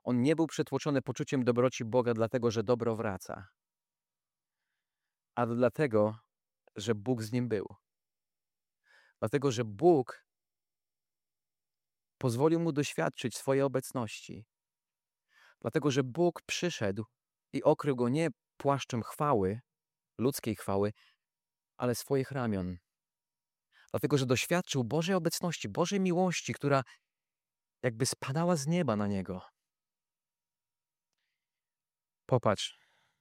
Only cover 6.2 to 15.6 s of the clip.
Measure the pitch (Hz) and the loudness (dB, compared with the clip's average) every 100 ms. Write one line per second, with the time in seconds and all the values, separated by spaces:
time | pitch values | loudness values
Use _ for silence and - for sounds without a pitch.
6.2 | _ _ _ _ _ - 107 110 113 123 | _ _ _ _ _ -8 -4 -2 -2 -4
7.2 | 107 123 123 104 - - _ _ _ _ | -2 -2 -2 -2 -4 -12 _ _ _ _
8.2 | _ _ _ _ _ _ _ _ _ - | _ _ _ _ _ _ _ _ _ -8
9.2 | 110 143 135 113 113 98 175 156 123 - | -2 0 0 -2 -4 2 6 6 4 -6
10.2 | _ _ _ _ _ _ _ _ _ _ | _ _ _ _ _ _ _ _ _ _
11.2 | _ _ _ _ _ _ _ _ _ - | _ _ _ _ _ _ _ _ _ -6
12.2 | 131 117 156 165 165 143 139 - 160 - | -2 2 2 2 0 -2 -2 -2 -4 -2
13.2 | 120 - - 135 139 131 - 135 110 - | -6 -4 0 2 2 -2 -4 -6 -6 -8
14.2 | - - - _ _ _ _ _ _ _ | -14 -16 -18 _ _ _ _ _ _ _
15.2 | _ _ - _ | _ _ -20 _